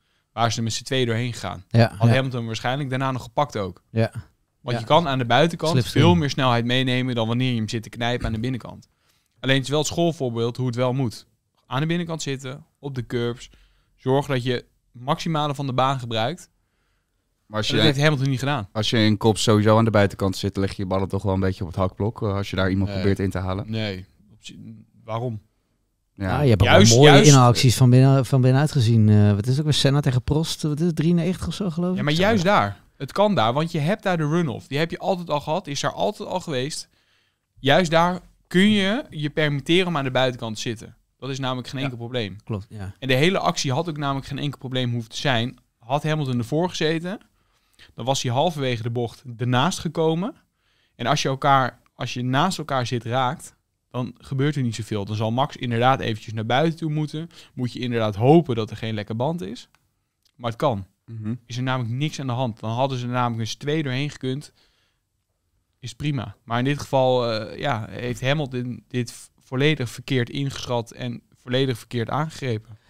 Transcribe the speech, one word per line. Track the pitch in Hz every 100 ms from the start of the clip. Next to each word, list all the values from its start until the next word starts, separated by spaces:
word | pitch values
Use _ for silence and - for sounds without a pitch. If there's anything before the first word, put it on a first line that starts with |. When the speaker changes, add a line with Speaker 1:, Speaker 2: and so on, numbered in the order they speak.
| _ _ _
Speaker 1:
waren | 110 117
ze | 117
er |
met | 113
z'n | -
tweeën | - 131 120
doorheen | 113 120
gegaan. | 113 95 92 -
Speaker 2:
Ja, | 117 113 98
Speaker 1:
Had | 117
Speaker 2:
ja. |
Speaker 1:
Hamilton | 127 131 123
hem | 113
waarschijnlijk | 110 123 139 135
daarna | 131 135
nog | 127
gepakt | - - 147 107
ook. | 95 - _
Speaker 2:
Ja. | 113 110 - - _ _ _
Speaker 1:
Want | 131 120
Speaker 2:
Ja. |
Speaker 1:
je | 110
kan | 156 156
aan | 131
de |
buitenkant | 120 123 165 170 156
Speaker 2:
Slipstream. | 127 - 123 160
Speaker 1:
veel |
meer | 175 143
snelheid | - 131 120
meenemen | 120 127 131 127 127
dan | 120 113
wanneer | 120 127
je | 120
hem | 107
zit | 117
te | 107
knijpen | 120 120 123 113
aan |
de | 107
binnenkant. | 123 123 - 95 - _ _ _ _ _
Alleen | 131
het | 135
is | 123
wel | 151
het | 147
schoolvoorbeeld | 156 170 151 131 117 117 120
hoe | 127
het | 120
wel | 127
moet. | 131 123 - - _ _ _ -
Aan | 127
de | 156
binnenkant | 170 165 160
zitten, | 139 135 135 143 - _
op | -
de | 131 113
curbs. | 120 120 120 - - _ _ _ _
Zorg | 131 135 139
dat | 131
je | 127
het | 120 - _ _
maximale | 120 127 165 175 156 147
van | 143 139
de |
baan | 127 131 139
gebruikt. | 117 113 117 180 - _ _ _ _ _ _ _ _ _ -
Speaker 3:
Maar | 107
als | 107
Speaker 1:
En | -
dat |
Speaker 3:
je, | 147
Speaker 1:
heeft | 139
Hamilton | 151 139 135
niet | 127
gedaan. | 135 139 98
Speaker 3:
als | 110 107
je | 120
in | 107 104
Kops | 113 104
sowieso | - 104 107 110
aan |
de | 113
buitenkant | 104 98 - 98 -
zit, | 101 -
leg | 95
je | -
je | 95
ballen | 95 92
toch | 98
wel | 101
een | 95
beetje | 95 95
op | 85
het | -
hakblok, | 92 - 101 -
eh, | 110 98
als | 101
je | 92
daar | 95
iemand | 95 95
Speaker 1:
Nee. | 98
Speaker 3:
probeert | 98 95
in | 95
te | 90
halen. | 92 95 110
Speaker 1:
Nee. | 110 107 92 95 _ _
Op | 110
zi-, | - - 107 110 _ 110
waarom? | 110 113 123 107 - _ _ _ _ _ _
Speaker 3:
Ja. | - 95
Speaker 2:
Ja, | 123
je | 143
hebt | 104
ook | 120
Speaker 1:
Juist, | 170 208
Speaker 2:
wel | 117
mooie | 151
Speaker 1:
juist. | 143 147
Speaker 2:
inhaalacties | 135 120 117 131 -
van | 127
binnen, | 127 135 135 123
van | 135
binnenuit | 127 131 151
gezien. | 143 113 117 107
Eh, | 104 104
wat | 101
is | 110
het | 135
ook |
weer? | 151
Senna | - 139 143
tegen | 139 123
Prost, | - 143 165 -
wat | 156 147
is | 175
het, | 156
drieënnegentig | 156 175 165 175 175
of |
zo, | - 190
geloof | 160 180
ik? | 185
Speaker 1:
Ja, |
maar | 143
juist | 160 196 226
daar. | 165 196 101 - _ -
Het | 139
kan | - 208
daar, | 170 110
want | 135 165
je | 160
hebt | 147 220
daar | 196 170
de | 147
run-off. | 170 160 104 -
Die | 139
heb | 165
je | 175
altijd | 180 185 165
al | 147
gehad, | - 170 160
is | 143
daar | 143
altijd | 151 190 208 190
al | 185
geweest. | 175 131 135 - - _ _ _ _ _ _ _
Juist | 131 156 170
daar | 165 175 180 - _ -
kun | 180 208
je | 208 190 240 -
je | 151 147
permitteren | 156 151 143 - 170 180
om | 156
aan |
de | 135
buitenkant | 127 131 123 117
te | 110
zitten. | 127 113 - - _ _
Dat | 127
is | 135
namelijk | 131 127 123
geen | 135
Speaker 2:
Ja. |
Speaker 1:
enkel | 135 117
probleem. | 117 127 101 101
Speaker 2:
Klopt, | - 104 101
ja. | 107 92 -
Speaker 1:
En | 131
de |
hele | 127 170 196
actie | 175 170 131
had | 131 170
ook | 151
namelijk | 143 135 -
geen | 135
enkel | 143 -
probleem | 127 127 123
hoeven | 120 113
te | -
zijn. | 147 120 123 - _ _
Had | - 143
Hamilton | 151 156 131 120
ervoor | 113 151 180
gezeten, | - 156 165 180 214 _ _ _ _ _ _ -
dan | -
was | 117 135
hij | 123
halverwege | 123 170 151 131 120
de | 117
bocht | 120 117 - 127 113
ernaast | 123 123 160 -
gekomen. | 170 165 160 165 208 - _ _ _ _ _ -
En | 120
als | 151
je | 143
elkaar, | 135 147 135 123 - _
als | - 131
je | 127
naast | 123 135 185 180
elkaar | 151 135 120
zit | 123
raakt, | 113 127 123 - - _ _ _ _
dan | 123 123 -
gebeurt | - 135 143 143
er |
niet | 123
zoveel. | 107 107 104
Dan | 98 107
zal | 110
Max | 120 135 -
inderdaad | 127 117 127 135
eventjes | 110 107 -
naar | 110 110
buiten | 123 165 160
toe | 160
moeten. | 151 151 156 165 - -
Moet | - 123
je | -
inderdaad | 123 117 110
hopen | 101 127 165 151 113
dat | 107
er | 110
geen | 113
lekke | 107 104
band | 110 139 170
is. | 190 247 - _ _ _ _ _ _ -
Maar | 117
het | 113
kan. | 151 101 92 _ -
Speaker 3:
Mhm. | 113 107 123 -
Speaker 1:
Is | 123
er |
namelijk | 131 131 113
niks | 127 156 156
aan | 135
de |
hand. | 120 127 107
Dan | 110
hadden | 117 135 127
ze | 123
er |
namelijk | 123 120 117
eens | 110
twee | - 139 156
doorheen | 139 127 147
gekund. | - 127 127 - _ _ _ _ _ _ _ _ _ _ _ _ _
Is | 117
prima. | - 147 135 104 -
Maar | - 117
in |
dit | 131 143
geval, | - 135 127 127 120
eh, | 110 101 73
ja, | 143 110 -
heeft | 95 123 117
Hamilton | 127 156 135 127 123 117 -
dit | 127 120
v-, | - - _
volledig | - 127 147 151 120
verkeerd | - - 131 117
ingeschat | 139 139 - 135 120 113
en | - 123 117 - _
volledig | 123 127 135 120
verkeerd | - 120 113
aangegrepen. | 123 156 - 131 110 - 110